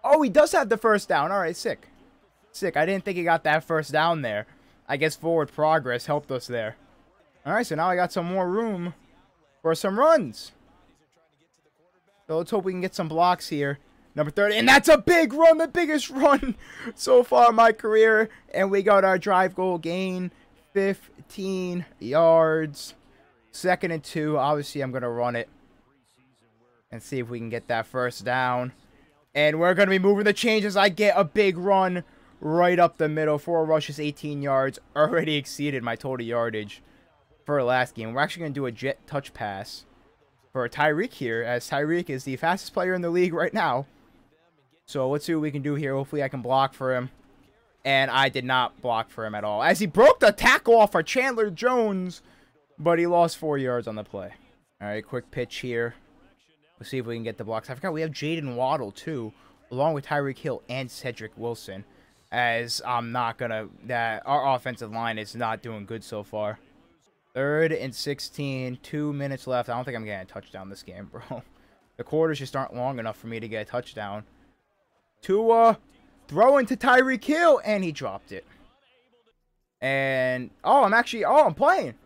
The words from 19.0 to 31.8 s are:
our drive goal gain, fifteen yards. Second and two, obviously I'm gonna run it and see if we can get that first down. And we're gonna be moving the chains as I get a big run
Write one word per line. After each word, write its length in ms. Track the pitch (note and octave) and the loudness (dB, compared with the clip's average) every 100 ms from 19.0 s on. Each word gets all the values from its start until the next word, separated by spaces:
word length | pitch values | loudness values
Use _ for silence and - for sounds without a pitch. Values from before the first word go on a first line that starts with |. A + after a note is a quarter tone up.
our 140 | F#3+ F#3 | 6 2
drive 360 | G3+ F#3 F#3+ | 2 2 2
goal 240 | F3+ F#3 F3 | 0 -2 -2
gain, 520 | E3 F3+ F#3+ F#3 F3+ _ _ _ _ | -4 -4 -4 -6 -8 _ _ _ _
fifteen 1120 | G3 G3 G3 - - - - F#3+ F#3+ F3+ F3 E3+ _ | -2 -2 -4 -10 -20 -20 -10 -6 -4 -4 -6 -8 _
yards. 960 | A2+ D3 E3 E3 D#3+ D#3+ D#3 C#3+ - - _ _ _ _ _ | -2 4 6 6 4 2 -4 -10 -18 -20 _ _ _ _ _
Second 400 | - F3+ F3+ F3+ | -6 -2 0 -2
and 140 | D#3+ | -6
two, 340 | - E3 D3+ D3+ | -6 -6 -2 0
obviously 420 | C3+ D3+ C#3+ D3 | 0 -2 -4 -8
I'm 100 | C3 | -6
gonna 180 | B2+ A#2+ | -6 -6
run 240 | A#2 A#2+ A#2 | -4 -2 -4
it 120 | - _ _ _ _ _ _ _ B2+ _ _ _ _ _ _ | -8 _ _ _ _ _ _ _ _ _ _ _ _ _ _
and 120 | A#2 | -18
see 160 | - C3+ | -10 -8
if 100 | A#2 | -6
we 100 | A#2+ | -8
can 100 | A2+ | -8
get 200 | A2+ - | -8 -4
that 180 | A#2 A2 | -4 -4
first 380 | B2+ B2 - | -4 -4 -4
down. 480 | G2+ B2+ B2+ B2 B2+ - _ _ _ _ _ | -4 -2 0 -2 -6 -10 _ _ _ _ _
And 240 | - D3+ D#3 | 0 2 4
we're 160 | E3+ | 2
gonna 160 | F#3 G3 | 4 4
be 80 | F#3+ | 4
moving 260 | F#3+ G3+ | 4 4
the 80 | G#3 | 2
chains 320 | G3+ A#3 A3 | 2 0 0
as 120 | G#3 F#3+ | 0 2
I 140 | G3+ | 2
get 240 | F3 G#3 F3+ | 4 2 4
a 80 | |
big 320 | F#3+ G#3 G3+ E3+ | 2 2 2 2
run 460 | F3+ G3 | 2 2